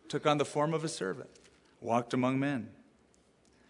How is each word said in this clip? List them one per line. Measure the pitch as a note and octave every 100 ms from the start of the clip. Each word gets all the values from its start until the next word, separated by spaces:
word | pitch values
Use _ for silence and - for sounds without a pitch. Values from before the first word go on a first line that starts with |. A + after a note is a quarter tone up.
| -
took | D3 D3+
on | D3
the | C#3
form | D3+ D3+
of | D#3+ D#3+
a |
servant, | - F#2+ B2+ B2+ - - _ _ -
walked | A#2 A#2 A#2+
among | C3 B2+ C3+
men. | C#3 C#3 G#2 - - _ _ _ _ _ _ _ _